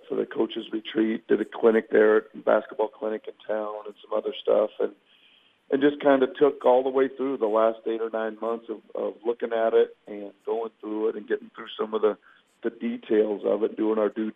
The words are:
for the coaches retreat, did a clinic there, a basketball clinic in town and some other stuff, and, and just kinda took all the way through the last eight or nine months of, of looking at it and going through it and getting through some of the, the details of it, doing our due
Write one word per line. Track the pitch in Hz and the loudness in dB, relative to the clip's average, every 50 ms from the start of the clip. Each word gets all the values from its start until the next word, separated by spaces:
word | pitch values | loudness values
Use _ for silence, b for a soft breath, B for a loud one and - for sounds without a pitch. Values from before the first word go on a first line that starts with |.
| - - | -4 -6
for | - | -4
the | 107 107 - | -4 -4 -4
coaches | - - 113 110 - 113 107 - | -2 -2 -2 -2 -2 -8 -10 -8
retreat, | - 110 - - - 113 110 110 113 110 - - | -10 -10 -10 -6 -2 0 0 0 0 -4 -2 -2
did | 113 107 | -2 -2
a | - | -2
clinic | - - - - 117 110 113 110 - | -6 -6 2 2 4 4 4 0 2
there, | - 110 107 107 107 110 | 4 4 6 6 6 4
a | 107 - - - - | 2 -2 -10 -4 0
basketball | 113 110 107 - - - - 110 107 | 2 2 2 0 -2 -4 -4 -4 -4
clinic | - - - 107 110 104 - - | -4 -8 -8 -6 -6 -8 -10 -14
in | - _ - - | -18 _ -8 -6
town | 104 107 107 104 107 107 104 104 | -6 -6 -6 -6 -10 -12 -12 -14
and | 104 - - | -18 -18 -12
some | - 110 | -6 -4
other | 107 107 110 104 - - | -4 -4 -4 -8 -6 0
stuff, | - 110 107 107 107 - - | 2 2 4 2 0 0 -4
and, | 110 104 - _ b b b b b b b b b b b b b _ | -4 -4 -4 _ b b b b b b b b b b b b b _
and | - 135 | 0 2
just | 135 147 143 143 | 2 2 2 2
kinda | - 143 139 135 131 127 - - | 4 4 4 4 4 0 2 2
took | 151 139 139 - - | 2 2 2 2 4
all | - 123 127 135 | 4 4 4 4
the | 135 | 2
way | 131 135 135 131 | 2 2 0 0
through | 131 - 127 139 135 117 | 0 -4 -4 -4 -2 -2
the | 113 104 | -2 0
last | 107 113 110 113 113 113 - 113 | 2 4 4 2 2 0 -4 -6
eight | 113 113 | -4 -4
or | 113 113 | -4 -4
nine | 110 110 110 110 110 107 | -4 -4 -4 -6 -6 -6
months | 110 113 117 113 - - | -6 -6 -6 -6 -8 -10
of, | 107 104 - _ - | -12 -12 -12 _ -8
of | - 104 104 98 - - | -6 -6 -6 -6 -6 -4
looking | 117 117 - - 117 | -4 -4 -4 -4 -4
at | 117 113 113 113 113 | -2 0 0 2 4
it | 117 117 - - _ _ | 4 2 2 -2 _ _
and | - 104 104 101 101 - _ _ | -14 -12 -12 -12 -14 -16 _ _
going | 104 110 113 117 110 - _ | -6 -6 -4 -6 -8 -10 _
through | - 107 107 107 107 113 | -10 -8 -6 -4 -2 -4
it | 101 | -4
and | 107 104 95 | -6 -6 -6
getting | 107 - 120 113 _ | -6 -6 -6 -14 _
through | - 113 110 - - | -18 -18 -16 -10 -8
some | 110 107 110 | -8 -6 -4
of | 107 101 | 0 0
the, | 107 101 - b b b b b b _ _ | 0 0 -2 b b b b b b _ _
the | - 117 | -8 -8
details | - - 120 117 117 123 - - 113 107 107 107 104 95 101 | -6 -6 -6 -6 -6 -8 -4 0 2 2 4 2 0 -2 -2
of | 107 104 104 110 | -2 0 0 0
it, | 107 - | -4 -2
doing | - 110 107 110 110 | -2 -2 0 2 2
our | 107 101 | 0 0
due | - 113 110 110 - | 0 -2 -6 -6 -2